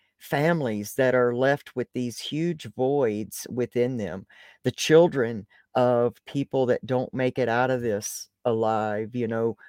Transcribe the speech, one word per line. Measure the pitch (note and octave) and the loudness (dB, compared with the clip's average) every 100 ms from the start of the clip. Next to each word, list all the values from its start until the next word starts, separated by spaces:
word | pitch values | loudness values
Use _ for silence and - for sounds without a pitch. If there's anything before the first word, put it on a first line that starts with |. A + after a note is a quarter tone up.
| _ _ | _ _
families | - C#3+ D#3 E3+ B2 G#2+ G#2 | -6 0 2 2 0 -4 -4
that | - C3 | 0 2
are | B2+ A#2+ | 4 2
left | A#2+ C3+ C#3+ - B2+ | 2 2 0 -4 -8
with | A#2+ | -6
these | C3 A#2+ - | -6 -6 -8
huge | - D3 E3+ D#3+ A2+ B2+ | -8 -4 -2 -4 -10 -4
voids | C3 C#3+ A#2+ G#2 G2 - - | 0 0 0 -2 -6 -10 -8
within | A#2+ A#2+ A#2+ B2 B2 | -4 -2 0 0 -2
them, | F#2+ F#2+ G2+ - - _ | -6 -8 -14 -20 -20 _
the | B2+ | -4
children | - - D#3 F3 C#3 A#2 A2+ G2+ _ _ | -2 6 6 6 2 -2 -4 -12 _ _
of | B2+ B2 A#2+ A#2+ - | 2 4 4 2 -2
people | - C#3+ C3+ C3+ | -8 -6 -2 0
that | B2 A#2+ A2+ | 2 0 0
don't | B2+ B2 | -4 -2
make | C3 B2+ C3 | -2 -2 0
it | A#2 | 0
out | A#2 B2+ | 2 2
of | B2+ | 0
this | A#2+ G2+ - - - _ B2 | -2 -4 -6 -12 -16 _ -2
alive. | A2+ A2 A2 G#2+ G#2+ A2 | 0 2 0 -2 -4 -6
You | B2 A2+ | -4 -4
know, | A2+ A2+ G#2 | -2 -2 -4